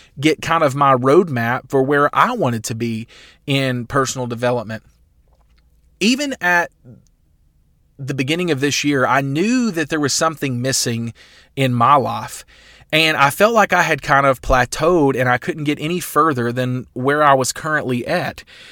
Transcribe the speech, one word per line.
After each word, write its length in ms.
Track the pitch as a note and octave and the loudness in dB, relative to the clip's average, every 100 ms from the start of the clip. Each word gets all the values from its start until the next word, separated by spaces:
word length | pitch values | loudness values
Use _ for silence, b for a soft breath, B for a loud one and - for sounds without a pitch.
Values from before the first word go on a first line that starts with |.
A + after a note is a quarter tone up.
| b - | b -2
get 240 | D3+ - | 0 0
kind 220 | - E3 | 0 2
of 120 | D3 C#3 | 2 2
my 200 | C#3 B2+ | 2 4
roadmap 760 | C3 E3 F3 A#2+ A#2 B2 - | 6 4 4 -2 -2 -4 -2
for 140 | C3+ | 0
where 260 | C3 C#3+ C#3+ C3 | 2 2 2 2
I 180 | G3 | 0
wanted 300 | B3 C3+ A2+ - | 2 -2 -2 -6
to 100 | A2+ | -6
be 320 | A#2 A2 A2+ b b b - | -4 -6 -10 b b b -4
in 400 | C#3 C3+ B2 A#2 | -2 -2 -4 -4
personal 420 | C#3+ C3 C3 A#2+ | -2 -2 -4 -6
development. 560 | A#2 B2 A#2+ G#2 A2 _ _ _ _ _ _ _ _ _ _ _ - | -2 -2 -2 -6 -14 _ _ _ _ _ _ _ _ _ _ _ -2
Even 340 | G3+ C4 C#4+ B3+ | 0 0 -4 -4
at 320 | F3+ F3 E3 _ B2+ A2 _ _ _ _ _ _ _ _ _ - | 0 0 0 _ -20 -20 _ _ _ _ _ _ _ _ _ -14
the 140 | C3 | -8
beginning 360 | C3+ C3 E3 F3 | -4 -2 -2 0
of 120 | C3+ | 0
this 200 | C#3+ - D3 | 0 0 0
year, 200 | C#3 A#2+ | 0 2
I 140 | C3+ | 2
knew 520 | C#3 C#3+ G#3+ B3+ A#3 | 0 -2 0 0 -2
that 180 | E3 D3 | -4 -4
there 100 | D#3+ | -2
was 140 | C#3+ | -2
something 480 | - D#3+ D3+ C#3+ A#2+ | 0 -2 -2 -6 -4
missing 520 | C3 B2+ B2+ A#2 A#2 - b b b - | -2 -2 -4 -4 -8 -12 b b b -4
in 160 | C3 | 0
my 220 | A#2+ A#2+ C#3+ | 2 4 4
life. 500 | A2 A2+ A2 - - b b b b | 2 -6 -10 -16 -20 b b b b
And 240 | D#3 D#3+ D#3 | 0 2 4
I 140 | C#3 | 2
felt 240 | - G#3+ | 4 2
like 180 | A3+ G3 | 4 2
I 120 | F3+ | 2
had 180 | D#3+ D3 | 0 -2
kind 240 | - C#3 C#3 | 2 2 4
of 160 | B2+ | 0
plateaued 760 | - B2+ B2 - D#3 F3+ C#3 B2 | 0 0 0 0 2 4 2 0
and 120 | B2 | 0
I 80 | B2+ | 0
couldn't 260 | - D#3+ | -2 -6
get 160 | D3 D3 | -4 -4
any 200 | D3+ F3+ | -4 -6
further 520 | - D3+ D#3+ B2+ A#2+ | -2 0 2 0 -2
than 360 | B2 B2+ B2+ - | -2 -4 -4 -8
where 300 | B2+ C3 D3 | -4 -2 2
I 100 | D3 C3+ | 4 4
was 180 | B2 | 0
currently 520 | - D#3+ D3+ A#2+ B2 - | -6 -4 -4 -2 -4 -2
at. 380 | E3+ C3+ - - B B | -4 -4 -10 -20 B B